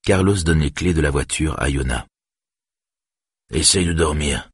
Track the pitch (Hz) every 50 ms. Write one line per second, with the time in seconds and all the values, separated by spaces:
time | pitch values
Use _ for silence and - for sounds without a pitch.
0 | - - 98 95 92 98 101 95 80 80 82 78 73 71 71 - 82 92 85 80
1 | 76 71 69 69 64 - - - 78 78 - - 62 71 69 69 65 64 60 60
2 | - _ _ _ _ _ _ _ _ _ _ _ _ _ _ _ _ _ _ _
3 | _ _ _ _ _ _ _ _ _ _ 53 73 76 - - 98 90 85 85 80
4 | 82 76 76 76 76 71 65 - - -